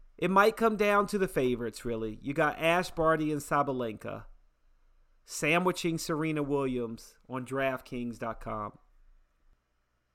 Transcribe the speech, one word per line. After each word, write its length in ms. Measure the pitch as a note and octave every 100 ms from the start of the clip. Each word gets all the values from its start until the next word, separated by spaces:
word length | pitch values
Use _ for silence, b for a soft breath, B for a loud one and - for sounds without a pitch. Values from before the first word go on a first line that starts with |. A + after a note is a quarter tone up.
| - -
it 120 | F3
might 280 | G3 G#3+ A3
come 180 | A3+ G#3
down 300 | G#3 G3+ G3+
to 100 | G#3
the 80 | F#3
favorites, 580 | D#3 B2+ A#2 A#2 - B2
really. 320 | A2+ A2 G#2+
You 120 | C3
got 260 | C#3+ D3+ -
Ash 300 | E3 F3 F3
Barty 420 | - D#3+ D#3+ D3+
and 80 | D3
Sabalenka 840 | - D3 C#3 B2+ A#2 G#2 G#2+ G#2 - - _ _ _ _ _ _ _ _
sandwiching 760 | - - D3+ E3+ F3+ F3 F3 E3
Serena 440 | - D3+ D#3+ D3+
Williams 760 | C#3+ C#3 C3+ B2 A#2 A2+ - _ -
on 180 | B2+ B2
draftkings 720 | C3+ C3+ B2+ - B2+ A#2+ A2
dot 220 | A#2 A2
com. 340 | A#2+ A2 G#2 - _ _ _ _ _ _ _ _ _ _ _ _ _